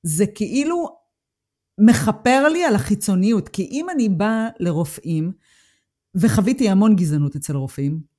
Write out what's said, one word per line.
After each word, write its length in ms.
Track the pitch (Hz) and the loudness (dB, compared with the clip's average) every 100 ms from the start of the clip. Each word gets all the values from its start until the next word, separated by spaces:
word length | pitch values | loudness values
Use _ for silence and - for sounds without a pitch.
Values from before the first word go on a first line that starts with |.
זה 240 | 165 156 202 | -4 -2 -2
כאילו 600 | - 208 247 302 349 330 - _ _ _ _ _ _ _ - | -2 -4 -2 -2 -2 -4 -10 _ _ _ _ _ _ _ 4
מכפר 680 | 214 233 220 220 247 262 285 | 4 4 0 -2 2 2 2
לי 160 | 330 | 2
על 100 | 330 | 0
החיצוניות, 760 | 202 - 202 - 185 196 220 - | 0 0 -4 0 0 2 0 -2
כי 200 | - 185 | -8 -6
אם 160 | 277 349 | -6 -4
אני 180 | 320 226 | -2 0
באה 400 | 170 208 220 226 - | 0 0 -2 -4 -4
לרופאים, 720 | 175 156 165 - - 160 165 185 _ _ _ _ _ _ _ | -4 -2 -4 -6 -4 -4 -4 -8 _ _ _ _ _ _ _
וחוויתי 540 | 185 208 110 196 - 226 | 0 2 2 0 0 2
המון 280 | 190 214 202 | 4 4 4
גזענות 400 | 170 151 143 147 | 2 0 -2 -4
אצל 200 | 147 139 | -6 -6
רופאים 440 | 135 - 139 160 147 | -6 -6 -6 -6 -10